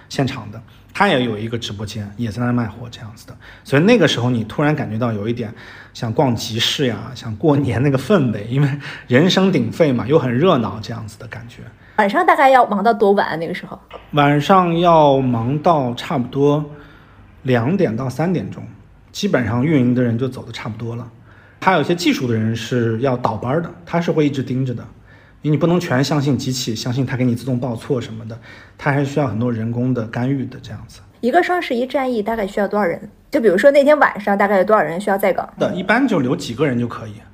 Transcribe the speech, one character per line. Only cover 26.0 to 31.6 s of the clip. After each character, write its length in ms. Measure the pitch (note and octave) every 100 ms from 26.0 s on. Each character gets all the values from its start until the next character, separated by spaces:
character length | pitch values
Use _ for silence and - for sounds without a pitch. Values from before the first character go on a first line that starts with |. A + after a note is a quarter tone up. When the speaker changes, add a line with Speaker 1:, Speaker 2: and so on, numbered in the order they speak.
Speaker 1:
相 180 | C#3+ D3+
信 160 | C#3 B2
机 140 | B2+
器， 240 | C3 - G#2+
相 160 | B2+
信 140 | B2+ B2
他 100 | A2
给 80 |
你 100 | B2+
自 120 | A2+ B2+
动 120 | B2
报 180 | C3 A2+
错 260 | - B2+
什 100 | G#2+
么 160 | A2 A2
的， 100 | A#2 - - - -
他 140 | D3+
还 140 | C#3 C3+
需 140 | D#3
要 80 | C3+
很 100 | G#2
多 140 | B2
人 200 | A2+ A2+
工 220 | A#2 B2+
的 120 | B2 A2
干 200 | A#2+ B2+
预 160 | C#3 A#2+
的 120 | -
这 100 | -
样 100 | G#2 -
子。 140 | - - -
Speaker 2:
一 100 | A#3+
个 140 | D#4+
双 180 | F4+ F4+